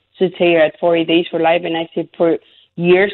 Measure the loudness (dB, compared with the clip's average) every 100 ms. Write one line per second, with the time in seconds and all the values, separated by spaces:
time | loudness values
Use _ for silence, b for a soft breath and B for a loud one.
0 | _ -4 -4 0 0 2 2 0 -2 0
1 | 0 0 0 -2 0 0 -2 -6 -6 -8
2 | -10 -2 0 0 _ b b -4 2 2
3 | 2